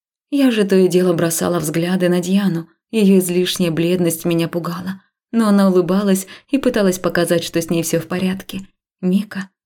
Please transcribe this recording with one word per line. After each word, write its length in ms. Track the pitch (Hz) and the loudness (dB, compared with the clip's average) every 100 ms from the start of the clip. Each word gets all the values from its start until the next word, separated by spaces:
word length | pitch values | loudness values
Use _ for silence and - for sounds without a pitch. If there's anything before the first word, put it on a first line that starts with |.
| _ _ _ | _ _ _
Я 180 | 285 262 | 0 2
же 140 | 214 | 2
то 120 | 190 190 | 2 4
и 120 | 180 | 4
дело 260 | 180 180 | 4 2
бросала 460 | 170 170 165 180 175 | 0 -2 -2 -2 -2
взгляды 500 | 156 165 175 185 175 | -2 -2 -2 0 0
на 100 | 180 | 0
Диану, 480 | 175 196 190 165 165 _ _ | 0 0 0 -2 -8 _ _
ее 300 | 226 196 190 | 2 4 4
излишняя 500 | 180 180 180 - 175 | 4 0 -2 -2 -2
бледность 560 | 160 170 185 170 165 175 | 0 0 0 0 -2 -2
меня 220 | 165 165 | -2 -2
пугала. 560 | 175 170 175 185 190 _ _ _ | -4 -8 -8 -10 -12 _ _ _
Но 160 | 226 214 | 0 2
она 220 | 202 196 | 4 4
улыбалась 560 | 180 170 190 202 190 - - _ | 2 2 0 2 0 -2 -16 _
и 80 | 277 | -2
пыталась 420 | 254 233 190 180 | 0 0 0 0
показать, 440 | 175 175 170 170 | -2 -2 0 0
что 180 | - - | 0 -4
с 80 | - | -2
ней 140 | 165 | -2
все 160 | 160 165 | -2 -4
в 80 | - | -4
порядке. 600 | 185 185 190 - 196 190 _ _ _ | -4 -4 -4 -10 -14 -14 _ _ _
Мика, 480 | 185 196 - 196 190 _ | 0 0 -2 -10 -14 _